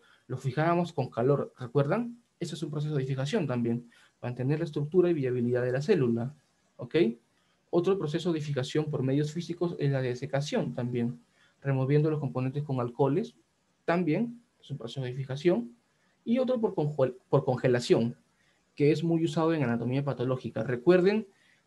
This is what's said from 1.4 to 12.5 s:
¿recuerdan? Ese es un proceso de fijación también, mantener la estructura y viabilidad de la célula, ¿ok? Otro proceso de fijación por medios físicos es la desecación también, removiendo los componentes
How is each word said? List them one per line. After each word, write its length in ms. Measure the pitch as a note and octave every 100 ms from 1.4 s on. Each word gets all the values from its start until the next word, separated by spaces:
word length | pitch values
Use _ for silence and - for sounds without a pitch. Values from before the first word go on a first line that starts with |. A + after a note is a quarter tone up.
| - -
¿recuerdan? 640 | B2 C#3+ C#3 G#3 A#3+ - _ -
Ese 160 | E3+ E3+
es 80 |
un 80 | D#3
proceso 240 | D3 D3 D3
de 100 | C3
fijación 400 | C3 C#3+ A3+ C3+
también, 440 | B2 A#2 A#2 - _ _ _
mantener 380 | A#2+ B2 B2+ D#3
la 60 | E3
estructura 440 | D3+ D3 F#3 F3
y 40 |
viabilidad 500 | D#3+ B2+ B2 A#2+ B2
de 80 | B2+
la 100 | C3
célula, 540 | D3+ G3+ B2 A2+ C3+ - _ _ _ _
¿ok? 180 | A#2+ - A3 A#3 _ _ _ _ _
Otro 280 | F3 F3 G3
proceso 320 | D3+ D#3 F3+
de 100 | D#3
fijación 480 | D3 C3+ B2+ D3+ D3+
por 140 | C3+
medios 300 | C3 C#3+ D3+
físicos 420 | F3 E3+ E3+ F3 -
es 120 | C#3+
la 100 | C3+
desecación 720 | B2+ B2 C#3+ - D3 A#3 B2+
también, 460 | B2+ A#2+ B2 A#2 A#2+ _ _ _ _
removiendo 480 | C#3 C3 C3 D3 D#3
los 100 | D3
componentes 440 | C3+ B2+ C3